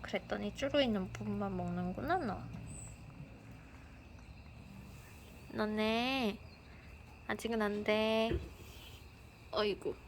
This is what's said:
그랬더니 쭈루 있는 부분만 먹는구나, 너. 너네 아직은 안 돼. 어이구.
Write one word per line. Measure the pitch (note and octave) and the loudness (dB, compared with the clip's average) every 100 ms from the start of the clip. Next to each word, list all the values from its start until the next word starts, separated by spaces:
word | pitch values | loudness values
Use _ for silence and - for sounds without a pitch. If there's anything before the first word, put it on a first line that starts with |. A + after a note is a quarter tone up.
그랬더니 | - G3 - G3+ G#3 - | 0 -2 0 0 0 0
쭈루 | C#4 D4 | 4 6
있는 | C4 G#3 F#3 | 8 6 2
부분만 | - G#3 G3+ G3+ F#3 | -2 0 0 2 2
먹는구나, | F3+ F3 F3+ F#3+ C#4+ F4+ | 0 2 0 0 2 2
너. | C4 F3+ - - - - - - - - - - - - - - - - - - - - - - - - - - - - - - - | 2 -2 -4 -8 -8 -8 -10 -12 -12 -12 -12 -12 -14 -14 -14 -16 -14 -14 -14 -14 -14 -14 -14 -14 -14 -14 -14 -14 -14 -16 -14 -16 -8
너네 | - G#3+ G#3+ G#3+ A3+ B3 C4+ A3+ G#3 - - - - - - - - - | 0 2 4 4 6 4 4 4 2 -8 -14 -16 -16 -14 -14 -14 -14 -4
아직은 | A3 A3+ A3+ | -2 2 2
안 | G#3 G#3 | 4 2
돼. | G#3 G#3+ A3 A3 A3+ - - - - - - - - - - - - | 4 6 6 6 6 2 -2 -12 -14 -12 -14 -14 -14 -16 -16 -16 -4
어이구. | - G#3 F3+ - - | 2 2 2 0 -2